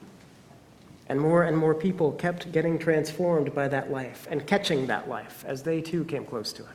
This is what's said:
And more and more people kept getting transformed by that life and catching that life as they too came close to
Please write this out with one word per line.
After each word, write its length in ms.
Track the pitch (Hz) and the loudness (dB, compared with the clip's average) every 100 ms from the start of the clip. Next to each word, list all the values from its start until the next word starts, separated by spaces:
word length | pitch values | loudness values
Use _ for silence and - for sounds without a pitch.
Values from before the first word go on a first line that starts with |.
| - - - - - - - - - - - | -20 -20 -20 -20 -20 -20 -20 -20 -20 -14 -4
And 120 | 135 | 0
more 240 | 156 170 | 4 4
and 120 | 170 156 | 4 4
more 180 | 156 | 4
people 380 | 156 190 - 151 | 4 2 2 2
kept 400 | 135 175 175 - | 2 -2 -2 -2
getting 260 | 160 165 165 | 0 2 2
transformed 760 | 165 156 151 - 180 165 139 | 4 2 2 0 2 2 2
by 140 | 143 139 | 0 0
that 220 | 135 - | 0 -2
life 360 | 135 127 - - | -4 -6 -10 -6
and 160 | 151 143 | -6 0
catching 400 | 202 196 151 131 | 0 2 0 0
that 200 | 107 - | -2 -4
life 360 | 117 110 - 131 | -8 -10 -12 -8
as 160 | 135 | -6
they 180 | 135 160 | -2 -2
too 240 | 160 175 | -2 -2
came 200 | 151 143 | -2 -4
close 280 | 110 120 104 | -6 -6 -6
to 100 | - - | -8 -12